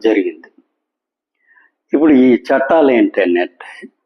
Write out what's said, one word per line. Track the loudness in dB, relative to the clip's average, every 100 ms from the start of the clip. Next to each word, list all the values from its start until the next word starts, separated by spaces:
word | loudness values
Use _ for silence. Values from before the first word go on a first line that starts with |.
జరిగింది. | 0 -2 -4 -8 -20 _ _ _ _ _ _ _ _ _ _ _ _ _ _
ఇప్పుడు | -2 2
ఈ | 4 2 0
చట్టాలు | -2 -4 0 0 2
ఏంటంటే, | 2 0 -2 -2 -2 -6 -12 -20 -20 -20 _